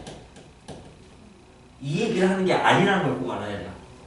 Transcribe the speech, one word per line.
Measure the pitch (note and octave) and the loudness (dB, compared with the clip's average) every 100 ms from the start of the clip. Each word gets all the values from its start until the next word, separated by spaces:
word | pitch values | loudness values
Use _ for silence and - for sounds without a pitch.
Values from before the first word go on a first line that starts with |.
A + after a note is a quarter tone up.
| - - - - - - - - - - - - - - - - - - | -14 -18 -20 -20 -20 -20 -20 -18 -18 -20 -20 -20 -20 -20 -20 -20 -20 -12
이 | C#3 E3+ | -4 0
얘기를 | A#3 F3+ F#3 | 0 2 2
하는 | F#3+ F#3 | 2 2
게 | |
아니라는 | - - D#3+ G3 F#3+ C#3+ | 2 4 4 4 2 0
걸 | B2 | -2
꼭 | A#2+ | -4
알아야 | G#2 G2+ G2 | -6 -8 -8
돼요. | F2+ - - - | -10 -14 -20 -20